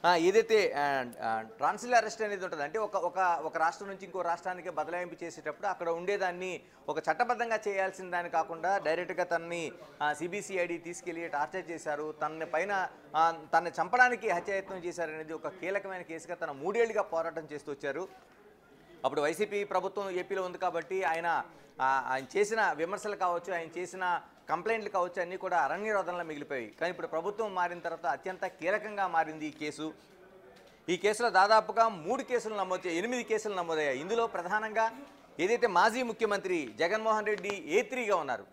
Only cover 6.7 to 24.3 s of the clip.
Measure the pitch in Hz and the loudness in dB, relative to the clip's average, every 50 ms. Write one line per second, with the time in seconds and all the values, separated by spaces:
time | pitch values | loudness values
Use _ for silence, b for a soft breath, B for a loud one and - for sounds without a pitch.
6.7 | B B B - 151 156 156 - 156 - 247 226 247 214 240 226 226 214 214 208 | B B B -4 -4 -2 0 0 2 2 2 0 2 -2 0 -2 -2 -2 0 -2
7.7 | 202 190 190 190 190 185 190 180 175 175 175 175 170 165 160 165 165 165 160 180 | 0 0 0 -2 -2 -6 -8 -4 -2 -2 -2 0 0 0 0 0 -4 -4 0 0
8.7 | 196 196 156 151 160 165 180 165 180 165 180 175 170 165 165 170 170 170 165 135 | 0 2 2 0 0 0 0 -4 -2 -2 0 0 0 -2 -2 -2 -4 -4 -4 -6
9.7 | - - - - - - 147 147 147 143 160 180 175 208 190 - 196 185 175 175 | -8 -10 -18 -20 -6 -2 0 0 0 0 -4 -6 -4 -6 -6 -4 0 0 0 0
10.7 | 175 165 - 170 170 - - 175 170 165 170 156 - 143 151 151 - 190 170 156 | -2 -6 -8 -10 -12 -8 -8 -8 -6 -6 -6 -4 -2 -2 -2 -2 -2 -8 -6 -6
11.7 | 170 156 - 160 147 147 156 156 156 151 156 151 156 160 160 156 - 156 180 202 | -8 -6 -4 -4 -4 -4 -4 -6 -6 -4 -4 -4 -4 -6 -6 -2 0 0 0 2
12.7 | 202 190 180 - - - - - - 151 165 165 165 156 156 151 - 165 175 170 | 0 -2 -2 -4 -6 -14 -20 -4 2 4 4 4 2 -2 -6 2 2 2 2 2
13.7 | - - 165 185 202 247 254 247 247 226 226 220 175 170 175 208 196 196 190 190 | -2 -2 0 2 6 6 6 6 6 0 0 0 0 0 0 -2 -2 -2 -2 -4
14.7 | 190 185 165 175 160 165 170 156 156 156 160 156 160 151 - 151 185 185 160 180 | -10 -8 -6 -8 -4 -4 -4 -4 -4 -8 -8 -8 -10 -8 -8 -8 -8 -6 -4 -2
15.7 | 196 202 196 196 190 180 175 - 165 160 - - 175 165 170 151 143 135 143 185 | -2 -2 -4 -6 -10 -10 -10 -10 -10 -12 -8 -10 -8 -6 -6 -8 -6 -4 -4 -2
16.7 | 208 233 233 226 220 214 185 - - 165 165 165 156 165 156 151 147 143 - - | 4 4 4 4 4 0 0 0 0 -2 -2 -2 -4 -6 -10 -8 -10 -10 -8 -8
17.7 | 143 - - 143 131 151 185 190 - - - - - - - - - - - - | -8 -4 -4 -4 -4 -4 -6 -8 -12 -20 -20 -20 -20 -20 -20 -20 -20 -20 -20 -20
18.7 | - - - - - - - 131 139 151 143 151 165 175 214 202 202 202 208 202 | -20 -20 -20 -20 -20 -4 -4 -2 0 2 2 0 2 0 -2 -2 0 -4 -4 0
19.7 | 190 185 180 190 190 208 202 196 185 180 180 180 196 190 185 180 180 - 190 180 | -2 0 0 0 -4 -4 -6 -4 -4 -4 -4 -2 -4 -4 -4 -4 -4 -2 -2 -2
20.7 | 165 170 160 - 185 190 185 170 165 165 170 170 165 139 - B B B B B | -2 -2 -4 -2 -4 -2 0 0 0 0 0 0 0 0 -2 B B B B B
21.7 | B - 131 131 135 135 127 123 131 135 135 123 - 185 208 202 220 226 208 180 | B -2 2 2 2 2 2 0 -2 -2 -4 -2 2 2 2 2 4 2 2 2
22.7 | 156 147 160 170 196 196 202 214 202 - 185 180 175 170 170 185 185 170 165 160 | 2 0 -2 -2 -2 -6 -4 -6 -2 0 0 0 0 0 -2 -4 -4 -4 -4 -6
23.7 | 165 175 180 175 - 185 185 180 175 160 - - | -6 -8 -8 -6 -6 -4 -2 -2 -2 -2 -4 -10